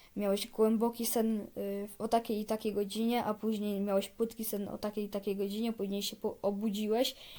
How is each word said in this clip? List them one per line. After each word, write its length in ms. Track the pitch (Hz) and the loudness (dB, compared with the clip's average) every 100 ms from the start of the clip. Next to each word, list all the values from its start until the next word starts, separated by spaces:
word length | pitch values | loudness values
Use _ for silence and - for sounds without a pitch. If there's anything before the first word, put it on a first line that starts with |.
| - 208 | -10 -2
miałeś 300 | 202 202 - | 0 0 0
głęboki 600 | - 220 220 233 233 226 | 2 4 4 2 0 0
sen, 340 | 240 226 214 | 2 2 0
y, 480 | - - 202 202 208 | -2 -6 -4 -4 -6
w, 120 | - | -6
o 80 | 226 | 2
takiej 320 | 233 233 214 | 2 4 0
i 40 | |
takiej 280 | 214 214 214 | 0 -2 0
godzinie, 520 | 202 202 208 226 240 | 0 -2 0 2 2
a 100 | - | 0
później 460 | 214 220 214 208 196 | 0 0 0 0 0
miałeś 280 | 202 196 202 | 2 2 0
płytki 360 | - 226 - | -2 -2 -2
sen 240 | 220 202 202 | -4 -4 -4
o 100 | - | -4
takiej 260 | 208 214 | -4 -2
i 40 | 208 | -4
takiej 280 | 202 202 196 | -2 -2 -2
godzinie, 360 | 202 208 226 | -2 0 -2
później 300 | 226 196 202 | -2 -2 -2
się 140 | 202 208 | -4 -4
po-, 220 | 214 - | -4 -2
obudziłeś 720 | 202 202 220 202 214 220 277 - - | -2 0 0 0 2 2 2 -2 -14